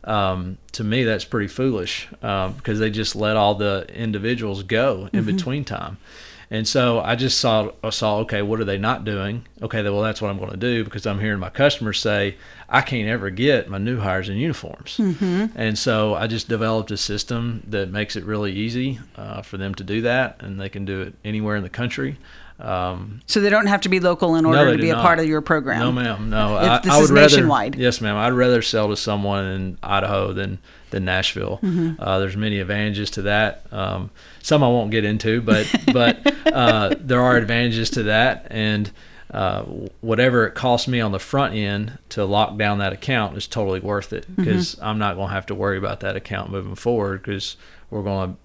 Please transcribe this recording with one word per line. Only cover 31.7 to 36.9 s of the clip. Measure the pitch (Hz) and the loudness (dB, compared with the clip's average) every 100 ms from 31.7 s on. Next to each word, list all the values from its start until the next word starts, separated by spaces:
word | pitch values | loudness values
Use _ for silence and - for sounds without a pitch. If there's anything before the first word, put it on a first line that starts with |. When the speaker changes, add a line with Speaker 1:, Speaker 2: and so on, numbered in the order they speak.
| 175 165 160 | 0 0 -2
Speaker 1:
Uh, | - 95 | -2 0
there's | 98 98 | 0 -2
many | 107 101 | -2 -2
advantages | 92 101 107 101 101 | -2 -2 -2 -2 -4
to | - | -4
that. | 101 104 107 - - | 0 2 0 -2 -12
Um, | 104 98 95 101 - - - | -6 -4 -4 -8 -12 -20 -14
some | - 151 | 2 4
I | 131 | 6
won't | 120 107 | 4 2
get | 113 | 0
into, | 104 107 110 113 | 0 0 0 0
but, | 110 107 107 - | 4 4 4 2
Speaker 2:
<laughs> | - | 4
Speaker 1:
but, | 127 120 - 285 294 311 | 6 4 6 2 4 2
uh, | 320 123 - 101 | 4 4 4 2